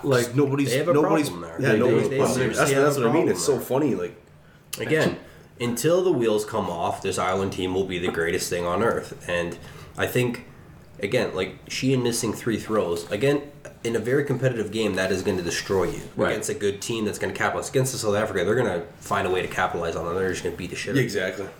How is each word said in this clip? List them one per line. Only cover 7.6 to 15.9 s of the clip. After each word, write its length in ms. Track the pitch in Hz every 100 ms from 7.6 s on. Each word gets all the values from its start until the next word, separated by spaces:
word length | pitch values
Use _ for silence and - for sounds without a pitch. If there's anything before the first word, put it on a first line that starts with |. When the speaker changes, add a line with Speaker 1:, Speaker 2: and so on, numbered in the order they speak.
| 92
Speaker 3:
will 100 | 92
be 140 | 95 87
the 100 | 87
greatest 380 | 85 82 90 -
thing 160 | 87
on 180 | 87 92
earth. 400 | 113 - - - -
And 300 | 87 85 - - - - -
I 80 | 95
think, 400 | 123 123 - - - - - - -
again, 300 | 101 - 95
like, 220 | 92 95 - -
Sheehan 340 | - 131 127
missing 300 | 120 117 113
three 240 | 98 120 107
throws, 520 | - 107 87 85 -
again, 320 | 104 139 147 - - - -
in 100 | 117
a 40 | 113
very 260 | 110 143
competitive 460 | 143 123 131 120 95
game, 220 | 110 104
that 180 | 95 95
is 80 | 92
gonna 220 | 101 92
destroy 400 | 85 - - 98
you 160 | 85